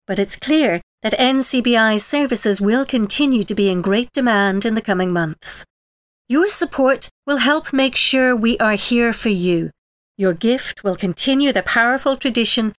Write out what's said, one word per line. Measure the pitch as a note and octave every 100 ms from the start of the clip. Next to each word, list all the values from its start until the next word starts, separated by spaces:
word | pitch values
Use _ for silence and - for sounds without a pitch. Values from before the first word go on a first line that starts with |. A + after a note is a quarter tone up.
| -
but | F#3+
it's | G3 -
clear | - D#4 C4 F3 - _
that | A3 -
N | B3+ C4
C | C4 B3+
B | A#3+
I's | A#3 A3 G#3+
services | - C#4+ C#4 A3+ A3 G3
will | G3+ A#3+
continue | C4+ B3+ G3+ - C#4+ B3
to | G3
be | G#3 G3
in | F3+
great | F3+ G3+ B3
demand | - B3 G#3 G3+ F#3+ A3+
in |
the | A3
coming | A3 F#3 F#3
months. | F3 D#3+ D#3+ - - - _ _ _ _ _ -
Your | C4 G4
support | - E4+ - C4 C4+ - _
will | - C#4+
help | A#3+ D4+ -
make | C4+ C4+ -
sure | - C4 B3+ B3
we | A3+ A#3+
are | A3
here | G#3 - A#3+ A#3
for | G#3+ A3+
you. | G3 F3+ E3+ E3 - _ _ _ -
Your | F#3+
gift | E3+ A3+ B3+ - -
will | G3+
continue | F#3 G3 E3+ - C4+ C#4+
the | G3+
powerful | F#3 - A#3 C4 C#4 C4
tradition | C4+ A#3 A3 - G#3+ -